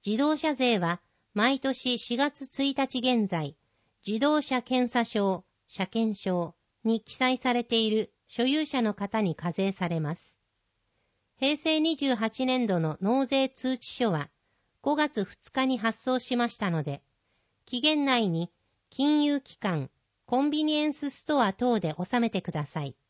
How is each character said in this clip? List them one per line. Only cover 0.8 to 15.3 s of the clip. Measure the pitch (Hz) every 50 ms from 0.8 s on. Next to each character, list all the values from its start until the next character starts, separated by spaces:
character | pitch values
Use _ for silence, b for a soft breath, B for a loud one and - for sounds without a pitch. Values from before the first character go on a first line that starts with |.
| 170 165 175 - _ _ _ _ _ _ _
毎 | 208 214 254 277 262
年 | - 269 254 - - 254 247 226
四 | - - 240
月 | 233 277 294 - - 277
一 | - - - 277 277 262
日 | - 269 262 - 254
現 | 226 254 254 233 208 196
在、 | 185 165 151 139 156 _ _ _ _ _ _ _ _ _ _
自 | 190 214 226
動 | 269 294 302 302
車 | - - 262 247 233
検 | - 262 254 247 233
査 | - 240 233
証、 | - - 214 202 196 190 175 - _ _ _ _
車 | _ - - 190
検 | - - 226 226 220 208 -
証 | - 190 180 175 170 160 - _ _ _ _ _ -
に | 220 226 220
記 | _ - -
載 | - 262 254 262
さ | 247 - 254 240
れ | 240 233
て | 240 240
い | 226 220 214
る | 214 220 208 - _ _ _
所 | _ - - 233
有 | 262 285 311 311
者 | - - 262
の | 226 214 202
方 | - 202 202 - 220
に | 214 180 156
課 | - - 175
税 | 160 - 190 196 190
さ | - 185 165
れ | 170 160
ま | 156 143 170
す。 | - - - - _ _ _ _ _ _ _ _ _ _ _ _ _ _ _ _ _ _ _ _
平 | _ 262 277 302
成 | 294 - 330 311 311
二 | 311 330 330
十 | - 285 269 247
八 | 202 226 220 - - 262
年 | 254 254 254 240
度 | 208 185 170
の | 160 156 151 -
納 | 190 202 240 269 269
税 | 233 277 269 262 262
通 | _ - - 254 262
知 | 247 -
書 | - - - 247 220 170
は | 151 143 - _ _ _ _ _ _ _ _ _ _
五 | - 277 294
月 | 294 302 294 - 214 190
二 | -